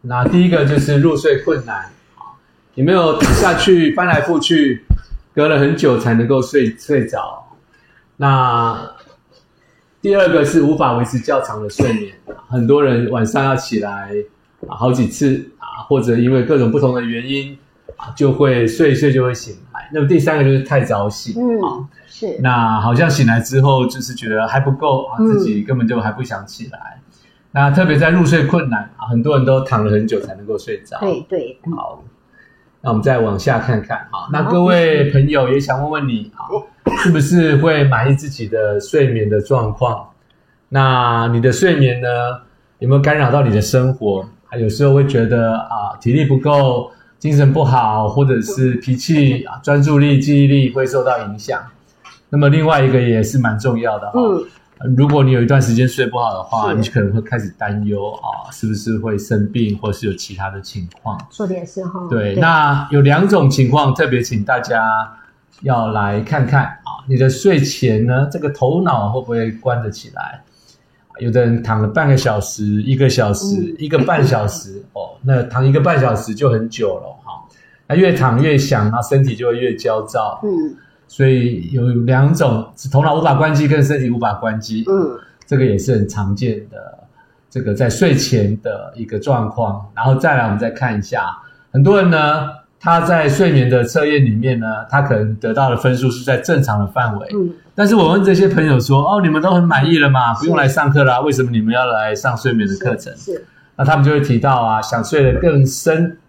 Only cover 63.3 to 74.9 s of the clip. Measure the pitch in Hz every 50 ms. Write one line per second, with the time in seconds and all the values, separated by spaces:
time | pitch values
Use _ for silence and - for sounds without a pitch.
63.3 | 202 180 143 135 - 143 131 117 131 147 143 135 131 - 156 131 123 120 120 -
64.3 | 120 107 101 135 131 123 123 - 120 113 113 110 110 110 110 - - - - _
65.3 | _ _ _ _ _ _ - 135 127 120 113 110 107 107 101 101 101 104 113 -
66.3 | 156 147 131 110 139 135 131 - - - _ - - - - 131 131 120 131 131
67.3 | 131 - - 196 175 147 - - - - 127 117 110 107 113 123 123 131 143 143
68.3 | 143 170 151 139 143 - 131 131 156 180 190 165 131 117 101 101 117 131 123 120
69.3 | 117 117 113 113 110 - - 127 120 120 110 104 - - - - - - - -
70.3 | - - _ _ _ _ _ _ _ _ _ _ _ _ _ _ _ - 117 120
71.3 | 110 123 120 117 117 113 - 113 110 107 107 104 - 160 156 143 139 135 - 123
72.3 | 107 104 98 - - - 107 104 104 104 107 127 135 131 139 127 127 131 113 101
73.3 | 101 - 196 202 202 190 175 170 - - 151 147 - - 247 196 170 151 139 -
74.3 | 127 110 107 101 - - - 98 95 101 - _